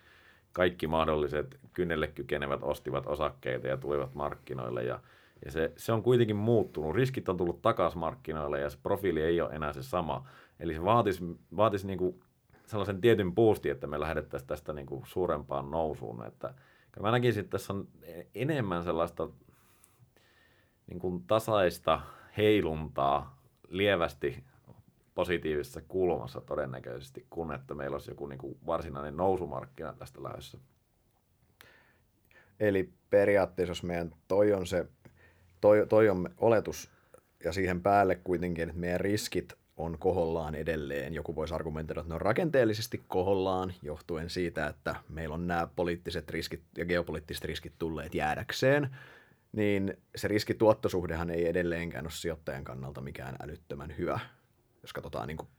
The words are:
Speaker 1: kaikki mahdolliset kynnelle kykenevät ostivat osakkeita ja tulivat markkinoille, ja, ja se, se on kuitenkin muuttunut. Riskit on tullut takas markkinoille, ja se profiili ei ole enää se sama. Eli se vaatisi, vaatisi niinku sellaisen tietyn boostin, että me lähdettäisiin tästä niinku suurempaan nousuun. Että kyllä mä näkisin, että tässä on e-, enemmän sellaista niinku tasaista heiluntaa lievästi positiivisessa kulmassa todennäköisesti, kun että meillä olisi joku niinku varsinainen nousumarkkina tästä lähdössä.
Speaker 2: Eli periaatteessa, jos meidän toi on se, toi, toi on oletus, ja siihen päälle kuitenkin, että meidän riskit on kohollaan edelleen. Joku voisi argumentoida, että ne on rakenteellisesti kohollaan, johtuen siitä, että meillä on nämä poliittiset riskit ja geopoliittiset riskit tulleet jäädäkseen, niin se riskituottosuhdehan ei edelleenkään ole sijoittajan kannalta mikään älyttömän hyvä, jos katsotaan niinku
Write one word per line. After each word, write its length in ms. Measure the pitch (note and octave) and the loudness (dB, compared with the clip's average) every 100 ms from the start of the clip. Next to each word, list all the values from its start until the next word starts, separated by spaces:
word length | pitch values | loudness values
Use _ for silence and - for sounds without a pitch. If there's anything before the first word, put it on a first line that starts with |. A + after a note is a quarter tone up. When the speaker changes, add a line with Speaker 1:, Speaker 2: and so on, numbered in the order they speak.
| _ - - _ _ | _ -20 -20 _ _
Speaker 1:
kaikki 340 | F2+ F#2 F2+ D#2 | 2 2 2 0
mahdolliset 720 | D#2+ D#2+ D2+ C#2+ D2+ C#2 - - | 2 4 2 2 0 -4 -10 -8
kynnelle 340 | - E2+ D#2+ D#2 | -2 0 0 -2
kykenevät 520 | - C2 D2+ C#2+ C#2 | -4 -4 -2 -2 -2
ostivat 440 | C#2 C#2 - C2+ C2 | -2 -4 -4 -4 -2
osakkeita 600 | D2 D2 - C2 B1+ B1+ | -2 -2 -2 -4 -4 -2
ja 80 | C2+ | -4
tulivat 380 | C#2 C#2+ C2+ | -2 -2 -2
markkinoille, 720 | C#2+ D2 - - C2 A#1+ A#1+ | -4 -6 -6 -8 -8 -4 -4
ja, 160 | B1 A#1 - - _ _ | -4 -6 -10 -20 _ _
ja 60 | C#2 | -6
se, 220 | D#2+ D#2+ - | -2 -2 -2
se 160 | - | -2
on 100 | A2+ | 2
kuitenkin 340 | A#2 B2+ A2 G#2 | 4 6 4 2
muuttunut. 580 | A2 A2+ F2+ D#2 D#2 | 4 4 2 -2 -2
Riskit 340 | F#2+ C3+ C3 F#2 | 2 0 0 -2
on 80 | F2+ | 0
tullut 260 | F2 - | 0 2
takas 340 | A2+ A2+ E2+ E2+ | 0 2 0 0
markkinoille, 640 | D#2+ - - D#2 D2 C#2+ | -4 -4 -6 -4 -2 -2
ja 100 | D2 | -4
se 80 | - | -4
profiili 400 | F2+ G2 G2 D#2 | -2 0 0 2
ei 180 | D#2+ E2+ | 2 2
ole 100 | B1+ | 0
enää 200 | D2+ D2 | -4 -6
se 100 | C#2+ | -6
sama. 440 | C2 F2+ D#2+ C2+ - - - - | -4 -2 -2 -4 -8 -20 -20 -8
Eli 140 | E2 | -6
se 100 | D#2+ | -2
vaatisi, 400 | F#2 A#2+ G#2 E2+ F2 D#2+ _ E2+ | 2 4 4 0 -4 -10 _ 2
vaatisi 300 | G#2+ G2+ G2 | 2 2 -4
niinku 340 | F2+ F2+ - _ _ _ _ - | -2 -2 -2 _ _ _ _ -8
sellaisen 340 | G#2+ G2 F#2+ | -4 -2 4
tietyn 340 | A#2 G#2 F#2 | 6 6 4
boostin, 380 | F2+ A2+ G2 D2+ | 4 6 4 0
että 140 | C2+ C#2+ | -4 -4
me 140 | D2 | -4
lähdettäisiin 480 | D#2 D#2 - C#2 - | -2 -4 -4 -8 -6
tästä 240 | D2+ - | -8 -6
niinku 300 | D2 C2+ C2+ - | -8 -8 -10 -8
suurempaan 640 | F#2 F2 D2+ C2+ C#2 C#2 | -2 0 -2 -4 -6 -4
nousuun. 560 | D#2+ D#2 C2+ A1+ A#1 A1 | -2 -2 -4 -8 -10 -12
Että 280 | - - - _ _ _ | -12 -12 -12 _ _ _
kyllä 140 | - G2+ | -6 0
mä 40 | |
näkisin, 300 | B2 B2 G#2 | 2 2 0
että 100 | F#2 | -2
tässä 220 | - - | -6 -4
on 160 | G2 - - | -6 -8 -14
e-, 200 | D#2 E2+ - | -16 -16 -12
enemmän 500 | G2 C#3 D3 G2+ F2 | -4 -2 0 0 0
sellaista 440 | F2 D#2+ E2+ - D#2+ - _ _ _ _ _ _ _ _ _ _ _ _ _ _ - | 0 0 0 -2 -8 -8 _ _ _ _ _ _ _ _ _ _ _ _ _ _ -16
niinku 360 | F2+ F#2 F2+ - | -6 -4 -4 0
tasaista 760 | A2 A2+ G#2+ F2 E2+ - D2+ - - - - | 0 4 4 4 2 0 0 -2 -18 -8 2
heiluntaa 1080 | G#2+ G#2 D#2+ D#2 D2+ - C#2 C#2+ - - _ _ - | 4 6 4 -2 -4 0 2 2 -2 -14 _ _ -8
lievästi 760 | F2+ G2+ F#2 D#2 - C#2 C2 - _ - - _ _ _ | 0 2 4 2 -2 -6 -6 -12 _ -20 -20 _ _ _
positiivisessa 640 | - F2 E2+ D#2 D2 C#2+ D#2+ - | -2 0 0 0 -2 -4 -10 -6
kulmassa 520 | F#2 F2+ C#2+ A#1 - | 0 2 0 -4 -10
todennäköisesti, 840 | - D2 C#2 B1+ B1+ C2 C2+ - - | -6 -6 -4 -8 -10 -12 -14 -18 -12
kun 240 | E2 E2 | -8 -6
että 200 | C#2 C2+ | -8 -10
meillä 200 | C#2+ C#2 | -8 -6
olisi 160 | C#2 - | -6 -8
joku 160 | - C#2+ | -12 -12
niinku 320 | C2+ C#2 - D#2+ | -12 -12 -10 -4
varsinainen 500 | E2 D#2+ C#2+ D2 D2+ | -4 -4 -8 -8 0
nousumarkkina 760 | F#2+ F2+ D#2+ C2 C2+ - D#2 | 2 2 -2 -8 -10 -12 -12
tästä 300 | - - - | -12 -16 -14
lähdössä. 360 | - - - - - _ _ _ _ _ _ _ _ - - - _ _ _ _ _ - _ - | -12 -12 -16 -20 -20 _ _ _ _ _ _ _ _ -20 -20 -20 _ _ _ _ _ -20 _ 0
Speaker 2:
Eli 320 | G#2+ F#2+ F#2 - _ | 4 4 0 -6 _
periaatteessa, 600 | G#2 G2+ G2 F2+ - F2+ | 6 8 6 4 0 -2
jos 120 | E2+ | -2
meidän 320 | F2 F2 E2+ - - | -4 -2 -4 -8 0
toi 240 | F#2+ G#2 | 4 6
on 140 | G2 F2 | 4 2
se, 200 | F2+ D#2+ _ - _ - _ _ _ | -2 -2 _ -20 _ -20 _ _ _
toi, 260 | G#2 G#2+ - | 8 8 8
toi 200 | A2 G#2+ | 6 6
on 220 | F#2 E2+ - | 6 -2 2
oletus, 520 | A2 G#2+ F2 - - _ _ - _ _ | 4 4 2 -6 -12 _ _ -20 _ _
ja 80 | E2 | -4
siihen 300 | F#2 F#2 F2+ | 0 0 2
päälle 320 | G2 G2+ F#2+ | 6 6 6
kuitenkin, 540 | F2 F#2 E2+ F2+ E2 E2 | 4 0 0 0 -2 -4
että 120 | E2+ | -4
meidän 200 | F2 F2+ | -2 0
riskit 520 | G2 G#2 - F2 - - _ - | 0 0 -2 -4 -4 -10 _ -8
on 220 | E2 D#2+ | -8 -2
kohollaan 560 | F#2 F2+ E2 E2 D#2 | 2 2 2 0 -2
edelleen. 600 | D2+ D#2+ D#2+ C#2 C#2+ C2+ | -4 -2 -2 -4 -4 -4
Joku 200 | D#2 - | -6 -6
voisi 200 | D2+ D#2 | -6 -4
argumentoida, 460 | E2 D#2 D#2 D#2+ D#2 | -4 -4 -6 -6 -8
että 80 | E2 | -6
ne 60 | |
on 60 | E2 | -2
rakenteellisesti 800 | F2+ B2+ E3 C3+ A2+ G#2+ - - - | 0 2 2 4 4 2 -4 -10 -2
kohollaan, 640 | F#2 F#2+ G2 F#2+ F#2 F#2 F2+ | 0 2 2 2 0 -2 -6
johtuen 480 | D2 D2+ - D#2+ E2+ | -10 -10 -8 -6 -4
siitä, 360 | F#2 E2+ D#2+ D2+ | -4 -4 -2 -4
että 280 | - D#2 D2+ - | -6 -8 -8 -10
meillä 260 | D2+ D#2+ | -8 -6
on 120 | D#2+ F2 | -4 -2
nämä 220 | E2+ E2 - | -2 -2 -2
poliittiset 540 | F2 F2 - E2 D#2 | -2 -2 -6 -8 -6
riskit 320 | D#2+ - D#2+ - - | -6 -6 -10 -12 -6
ja 80 | |
geopoliittiset 600 | E2+ F2 E2+ D#2 D#2 D#2+ | 0 0 0 -6 -8 -8
riskit 280 | D#2+ D#2 E2 - | -8 -8 -12 -6
tulleet 360 | E2 D#2 D#2+ | -6 -4 -4
jäädäkseen, 800 | E2 D2+ - - - C3 C#3+ C3+ C3 - - _ _ _ | -2 0 -2 -4 0 4 4 2 -6 -18 -20 _ _ _
niin 440 | G#2+ G#2 G2+ G2 - _ - | -2 2 2 0 -6 _ -6
se 120 | F#2+ | -2
riskituottosuhdehan 1000 | G#2 - - A2 A2 G2 F#2 F2 D#2+ E2+ | 0 0 4 4 4 2 0 -2 -2 -2
ei 180 | E2+ E2+ | 0 0
edelleenkään 560 | F2+ F2 E2 E2+ B1+ | 2 0 -2 -4 -6
ole 60 | D#2+ | -8
sijoittajan 540 | - E2+ D#2 - C#2 | -6 -6 -6 -8 -8
kannalta 360 | C#2+ B1+ C2 C2+ | -10 -10 -10 -10
mikään 360 | C2+ - C2 - | -12 -10 -12 -12
älyttömän 540 | D2+ D#2 - C#2+ D#2 - | -12 -14 -12 -12 -10 -4
hyvä, 220 | E2 C#2 - _ _ _ _ _ | -2 -2 -6 _ _ _ _ _
jos 100 | - | -14
katsotaan 360 | - - C2+ B1 | -12 -8 -8 -6
niinku 180 | D#2+ - | -8 -12